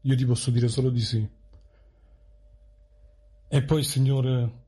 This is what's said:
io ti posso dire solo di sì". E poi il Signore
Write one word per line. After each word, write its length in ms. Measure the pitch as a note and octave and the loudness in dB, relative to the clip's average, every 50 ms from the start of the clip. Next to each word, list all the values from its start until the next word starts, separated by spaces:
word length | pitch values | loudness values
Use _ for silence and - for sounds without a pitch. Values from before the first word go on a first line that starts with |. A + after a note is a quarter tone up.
io 160 | - C3+ C3+ | 0 0 0
ti 80 | B2+ C3 | 2 2
posso 260 | B2 A#2+ A2+ - B2+ | 0 0 0 0 0
dire 180 | A#2+ A#2+ A#2+ A#2+ | 0 2 0 0
solo 200 | A2+ C3+ C3 C3 | 0 0 0 0
di 120 | A#2+ A#2+ | 0 0
sì". 260 | A2+ - A#2 A2+ G#2+ G2+ - - - - - - - - _ _ - - _ _ _ _ - _ - - - - - - - - - - - _ - _ - - - - _ _ _ - - - - - | -2 -2 -2 -2 -4 -4 -8 -16 -20 -20 -20 -20 -20 -20 _ _ -20 -20 _ _ _ _ -20 _ -20 -20 -20 -20 -20 -20 -20 -20 -20 -20 -20 _ -20 _ -20 -20 -20 -20 _ _ _ -20 -20 -20 -12 -2
E 140 | - C#3 B2+ | -2 -2 0
poi 160 | C#3+ D#3+ D#3 | 2 0 0
il 40 | C#3 | 0
Signore 760 | - - C3+ C3 C3 C#3 C3+ B2+ C3 C3 B2+ A#2+ A2+ A#2 - - | -2 0 0 2 2 2 0 0 0 0 0 -2 -2 -6 -10 -20